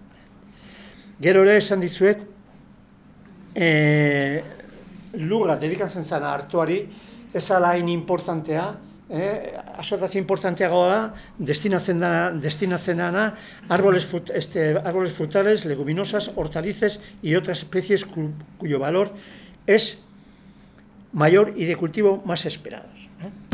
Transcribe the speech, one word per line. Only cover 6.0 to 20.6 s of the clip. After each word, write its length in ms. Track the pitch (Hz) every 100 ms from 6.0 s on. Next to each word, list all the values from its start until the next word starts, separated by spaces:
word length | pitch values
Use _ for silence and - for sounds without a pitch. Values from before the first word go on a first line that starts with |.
zana 300 | 151 160 143
artoari, 480 | 143 - 175 160 185 208 - - - -
ez 180 | 180 -
ala 200 | 185 175
hain 180 | 175 170
importantea, 800 | 170 160 180 - 165 156 156 190 202 - - -
eh, 460 | 156 190 214 - - - -
askoz 360 | 160 196 185 196
importanteagoa 720 | 180 196 190 170 180 175 180
da, 260 | 208 220 214 - -
destinatzen 600 | 147 151 208 180 185 170
da, 300 | 175 170 175
destinatzen 720 | 165 143 - 190 175 - 170
dana, 340 | 175 185 214 208 - - -
árboles 360 | 180 196 180
frut-, 260 | 156 175 -
este, 420 | 170 151 175 156 160
árboles 380 | 180 185 180
frutales, 500 | 156 156 196 196 214
leguminosas, 640 | 165 139 143 160 202 208 - -
hortalizas 640 | 156 165 175 196 214 208 - -
y 120 | 156 175
otras 260 | 180 180
especies 420 | - 185 180 196
cu-, 300 | - 165 151 151 - -
cuyo 200 | 165 139
valor 320 | 139 180 202 - - - - - -
es 380 | 208 - - - - - - - -